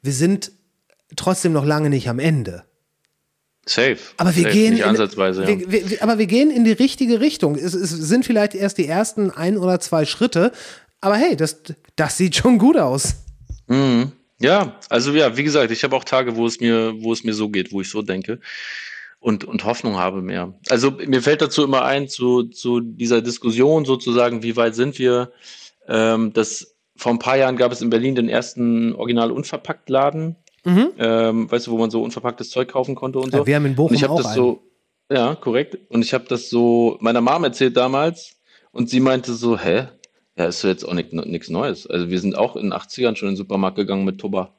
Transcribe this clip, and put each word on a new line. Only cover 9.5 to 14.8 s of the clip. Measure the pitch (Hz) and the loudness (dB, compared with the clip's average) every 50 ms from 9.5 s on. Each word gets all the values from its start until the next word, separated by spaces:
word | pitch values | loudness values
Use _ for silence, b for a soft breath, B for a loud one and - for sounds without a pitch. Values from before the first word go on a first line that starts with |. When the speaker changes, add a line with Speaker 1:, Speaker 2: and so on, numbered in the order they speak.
| 214 | 0
Speaker 1:
oder | 202 180 185 180 175 | 2 2 2 0 0
zwei | - - 170 160 156 | 0 0 0 0 0
Schritte, | - - - 226 247 - 170 180 247 B B B B B B B B B _ | 0 0 -2 -2 0 2 2 2 2 B B B B B B B B B _
aber | - 196 208 | 0 0 2
hey, | 214 285 359 226 | 2 2 2 2
das, | 143 160 156 - _ _ - 160 _ _ _ _ | 0 -2 -2 -4 _ _ -16 -16 _ _ _ _
das | - 156 143 - | -2 -2 -2 0
sieht | - 185 180 - | 0 0 0 0
schon | - - 254 247 | 2 4 4 6
gut | 208 202 269 330 | 6 6 6 6
aus. | 254 165 127 131 143 - - - - - - - _ - - - - _ | 6 4 2 0 0 -2 -2 -4 -6 -10 -20 -20 _ -16 -16 -16 -16 _
Speaker 2:
Mhm. | - 123 135 139 131 123 117 127 139 - _ _ _ _ _ | 0 2 2 4 4 4 2 2 0 -6 _ _ _ _ _
Ja, | 117 139 180 208 190 - - - | 4 4 4 4 2 -2 -6 -16